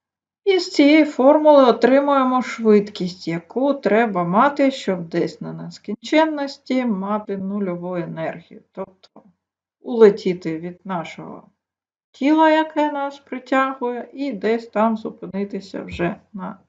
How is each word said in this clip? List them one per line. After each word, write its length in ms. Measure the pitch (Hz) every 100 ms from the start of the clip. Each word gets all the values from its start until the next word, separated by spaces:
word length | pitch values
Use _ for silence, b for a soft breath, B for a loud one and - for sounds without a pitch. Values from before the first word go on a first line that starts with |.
| _ _ _ _
І 140 | 403 370
з 120 | -
цієї 340 | - 285 311
формули 600 | 294 - 262 302 302 285
отримуємо 800 | 247 226 233 269 285 277 254 254
швидкість, 840 | - - 226 208 202 - 180 - -
яку 460 | 170 - 240 277
треба 500 | 277 196 208 233 185
мати, 460 | 175 196 277 285 269
щоб 380 | 269 - 180 165
десь 320 | 170 156 -
на 120 | 160
нескінченності 1300 | 165 165 - - 208 - 311 320 302 277 - - 254
мати 520 | 247 190 196 208 208 196
нульову 600 | 190 208 190 175 180 180
енергію. 640 | 165 160 160 170 - - _
Тобто 500 | - 190 _ _ - _ _ _ _ _ _
улетіти 800 | - 233 214 202 190 175 160 156
від 220 | 175 175
нашого 580 | 190 180 160 - 156 135 _ _ _ _ _ _ _
тіла, 380 | - 269 311 320
яке 420 | 311 311 302 302
нас 260 | 285 277 277
притягує, 880 | - 254 - 269 269 269 247 240 -
і 200 | 262 277
десь 340 | 202 208 233 233
там 300 | 208 226 214
зупинитися 840 | - - 175 190 202 190 - -
вже 340 | 180 180 175 - _
на 260 | 196 185 -